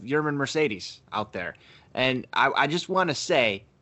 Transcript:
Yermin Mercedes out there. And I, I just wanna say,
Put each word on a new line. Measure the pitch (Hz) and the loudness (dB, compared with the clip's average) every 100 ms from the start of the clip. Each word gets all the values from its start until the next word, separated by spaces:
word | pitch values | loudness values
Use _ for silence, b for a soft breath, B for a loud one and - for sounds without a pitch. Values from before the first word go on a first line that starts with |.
Yermin | 101 147 151 143 | -2 0 0 -2
Mercedes | 135 156 151 98 - - _ | -2 0 0 -2 -10 -16 _
out | 104 107 | -8 -6
there. | 98 87 - b b b | -8 -10 -12 b b b
And | - 131 127 - | -2 0 0 -2
I, | - 131 113 | 2 2 4
I | 139 | 2
just | 170 - | 0 0
wanna | 190 180 139 | 0 0 -2
say, | - 160 113 98 - _ | 2 4 4 0 -10 _